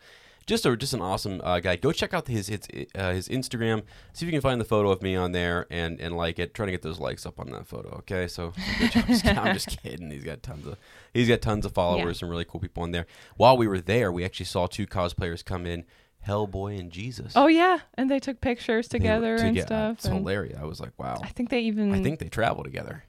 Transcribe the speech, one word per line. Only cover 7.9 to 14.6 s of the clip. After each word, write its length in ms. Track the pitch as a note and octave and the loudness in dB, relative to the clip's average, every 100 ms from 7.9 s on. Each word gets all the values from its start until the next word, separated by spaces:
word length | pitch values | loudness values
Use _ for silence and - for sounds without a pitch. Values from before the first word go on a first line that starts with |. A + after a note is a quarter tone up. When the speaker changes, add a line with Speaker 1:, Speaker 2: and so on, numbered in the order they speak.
| - | -12
Speaker 1:
Okay, 280 | - F#2 F2+ | -6 -4 -4
so 260 | - E2+ B2+ | -4 -8 -6
<laughs> 240 | - - | -4 0
I'm 260 | A3+ A#3 G#3+ | 2 4 4
just, 200 | A#3+ G3+ | 4 4
I'm 260 | G3+ A2 | 4 2
just 140 | F#3+ - | 0 -4
Speaker 2:
<laughs> 140 | - | -8
Speaker 1:
kidding. 280 | - - D#2+ | -8 -10 -10
He's 140 | C#2+ | -10
got 180 | D#2+ D2 | -10 -10
tons 240 | - D2+ D2 | -12 -12 -12
of, 120 | - - - - | -14 -16 -20 -4
he's 160 | A#2+ A#2+ | 2 4
got 140 | A2+ | 4
tons 240 | A2+ G#2 G2 | 2 0 0
of 60 | |
followers 480 | - F2 F#2 F2 E2+ | 0 2 2 0 -2
Speaker 2:
Yeah. 40 | F2 | -4
Speaker 1:
and 40 | |
really 160 | E2+ E2+ | -6 -6
cool 140 | E2+ | -8
people 220 | F#2 - | -8 -6
on 100 | E2+ | -4
there. 140 | F2 E2+ - - - | -4 -6 -12 -10 8
While 220 | A#2 B2+ | 10 10
we 80 | A2 | 8
were 120 | F#2+ | 4
there, 300 | E2+ A#2 G2+ | 2 2 2
we 140 | F2 | 0
actually 220 | F#2 - F2+ | -4 -6 -4
saw 200 | G2 | 0